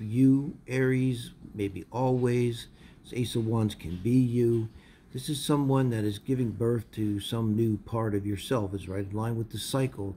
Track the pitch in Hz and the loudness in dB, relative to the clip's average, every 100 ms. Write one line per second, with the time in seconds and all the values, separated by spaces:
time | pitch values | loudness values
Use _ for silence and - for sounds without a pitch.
0 | 107 117 135 135 143 - - 131 131 131 | -2 4 6 6 2 -8 -6 0 2 2
1 | 131 120 - - - 104 98 92 - 117 | 0 -2 -6 -16 -12 -4 -4 -4 -8 -2
2 | 131 127 123 120 120 117 - - - - | 0 2 2 2 0 -2 -10 -18 -20 -20
3 | - 120 117 120 113 113 110 - 80 90 | -10 -4 -2 0 0 2 0 -2 -8 -4
4 | 101 127 123 120 117 117 113 - - - | 2 4 4 4 4 2 0 -8 -20 -20
5 | - 127 127 143 - 147 139 135 131 113 | -14 -10 -6 -4 0 2 4 2 2 2
6 | 104 101 - 131 120 101 117 120 104 - | 0 -2 -2 0 0 0 0 0 -2 -4
7 | 107 101 - 117 113 107 113 104 - 113 | -2 -2 -2 -2 2 2 2 0 -2 -2
8 | 110 101 101 98 - 131 98 98 90 95 | 0 -2 -2 -4 -2 -2 -2 -4 -6 -6
9 | 98 104 113 113 113 107 - 135 131 131 | -6 -4 -4 -4 -6 -8 -4 -2 -2 -4
10 | 98 | -10